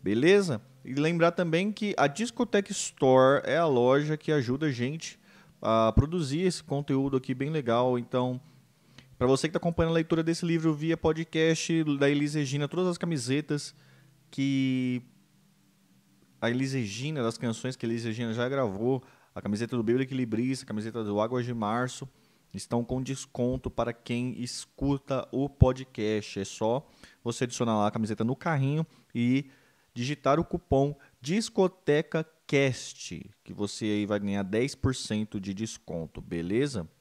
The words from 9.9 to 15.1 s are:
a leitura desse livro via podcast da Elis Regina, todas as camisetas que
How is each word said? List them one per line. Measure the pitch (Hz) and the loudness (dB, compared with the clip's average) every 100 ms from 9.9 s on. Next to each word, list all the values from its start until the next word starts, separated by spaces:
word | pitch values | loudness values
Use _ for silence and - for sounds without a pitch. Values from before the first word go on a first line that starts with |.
a | |
leitura | 165 160 165 | 2 2 0
desse | 160 165 175 | 0 0 0
livro | 170 160 | 2 2
via | 151 160 165 | 0 -2 0
podcast | 160 156 160 160 160 160 - 165 156 143 | 0 0 -2 0 2 2 0 0 2 2
da | 139 | 4
Elis | 143 147 | 4 0
Regina, | 151 143 143 147 | 0 -2 -2 -2
todas | 165 185 | 0 -2
as | 170 | 0
camisetas | 175 160 120 139 151 147 - - _ - _ _ _ | -2 -2 0 -2 0 -4 -4 -16 _ -20 _ _ _
que | - 139 135 131 131 127 123 123 | -4 0 2 0 0 -2 -4 -8